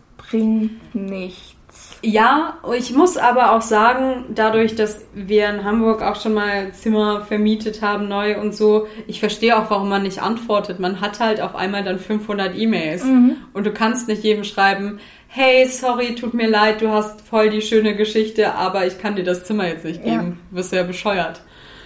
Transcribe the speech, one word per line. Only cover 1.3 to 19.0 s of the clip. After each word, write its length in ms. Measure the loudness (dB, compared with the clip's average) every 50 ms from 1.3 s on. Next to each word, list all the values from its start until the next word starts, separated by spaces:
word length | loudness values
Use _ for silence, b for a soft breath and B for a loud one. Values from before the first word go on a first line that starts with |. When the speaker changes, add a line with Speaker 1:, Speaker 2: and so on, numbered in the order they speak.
| -12 -16 -20 -20 -20 _ _ B B B B B B B -2
Speaker 2:
Ja, 540 | 0 2 4 4 4 4 2 0 -2 -6 -10 -6 -4 -4
ich 160 | -4 -4 0 4
muss 240 | 4 4 4 4
aber 340 | 2 2 4 4 4 4 4 4
auch 80 | 4
sagen, 640 | 2 2 4 4 4 4 4 2 0 -2 -2 -4 -6 -6 -2
dadurch, 420 | 0 0 2 2 2 2 2 0
dass 280 | -2 -2 -2 -4 -8 -14 -16 -16
wir 360 | -14 -4 2 2 2 4 2
in 140 | 0 -4 -2
Hamburg 380 | 0 0 2 2 2 2 2 0
auch 160 | -2 -4 -2
schon 140 | -2 0 0
mal 360 | 0 0 0 -2 -2 -4 -6 -10
Zimmer 480 | -4 -2 0 2 2 2 2 0 -2
vermietet 600 | -4 -2 -2 2 2 2 2 0 -2 -6 -6 -4
haben, 260 | -2 -2 -2 -2 -4
neu 320 | -4 -4 -2 -2 -2 -2 -2
und 140 | -4 -6 -2
so, 320 | 2 2 4 4 2 0 B B B B
ich 120 | -12 -8 -4
verstehe 380 | -4 -4 -2 0 2 2 4
auch, 120 | 2 2 0
warum 180 | -2 -2 0 -2
man 140 | -2 -2 -2
nicht 180 | -4 -4 -4
antwortet. 580 | -4 -4 -4 -4 -2 -2 -2 -2 -2 -4 -6 -4
Man 220 | -4 -4 -2 -4
hat 180 | -4 -6 -4 -2
halt 220 | 0 0 0 -2
auf 140 | -4 -6 -6
einmal 280 | -4 -4 -4 -4 -4 -4
dann 140 | -4 -4 -6
fünfhundert 560 | -4 -4 -4 -4 -4 -4 -4 -4 -4 -4 -4
E-Mails. 460 | -2 0 0 0 0 -2 -2 -4 -2 0
Speaker 1:
Mhm. 340 | 4 6 6 6 6 4 2 -4 -8 -6
Speaker 2:
Und 120 | -4 -2
du 60 | -2 0
kannst 340 | 0 0 0 0 0 -2
nicht 160 | -2 -2 0 0
jedem 200 | 0 0 0 -2
schreiben, 560 | -4 0 2 2 2 2 0 -4 -6 -8 -10 B B B B B
„Hey, 380 | B -2 2 4 6 6 6 4
sorry, 460 | 4 2 -2 -2 -2 0 0 -2 -4 -4
tut 180 | -6 -6 -4 -2
mir 120 | 0 2
leid, 340 | 2 4 4 4 2 2 2
du 80 | 0 0
hast 300 | 2 0 0 -2 -6 -14
voll 280 | -10 -2 2 2 2 2
die 120 | 2 0
schöne 340 | -2 2 2 2 4 2 2
Geschichte, 580 | 0 0 0 0 0 0 0 0 0 0 0 0
aber 300 | -2 -2 -2 0 0 -2
ich 140 | -2 -2
kann 160 | -4